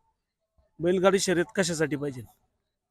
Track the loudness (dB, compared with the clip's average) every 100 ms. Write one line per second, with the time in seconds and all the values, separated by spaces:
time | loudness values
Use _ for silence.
0 | _ _ _ _ _ _ _ -4 0 2
1 | 4 4 2 0 0 -2 -2 0 -2 -2
2 | -6 -10 -14 _ _ _ _ _ _